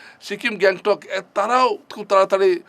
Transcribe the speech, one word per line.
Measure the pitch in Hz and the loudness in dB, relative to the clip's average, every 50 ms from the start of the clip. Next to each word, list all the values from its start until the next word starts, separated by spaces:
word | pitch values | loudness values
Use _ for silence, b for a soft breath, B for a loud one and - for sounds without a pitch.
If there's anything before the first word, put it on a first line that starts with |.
| B B B B | B B B B
সিকিম, | - - 202 202 - 240 214 | -14 -12 -12 -6 -6 -6 -4
গ্যাংটক, | 175 190 190 185 180 - 214 196 - - | 0 0 0 0 0 0 -2 -2 -2 -2
এ, | - 196 190 185 _ _ | -8 -10 -10 -10 _ _
তারাও | 208 202 220 247 254 254 233 208 - - _ - | -4 -2 0 2 2 2 2 0 -4 -10 _ -16
খুব | 214 202 | -16 -4
তাড়াতাড়ি, | - 202 190 196 190 202 190 196 190 175 170 - | 2 2 2 4 4 2 2 2 2 2 0 -4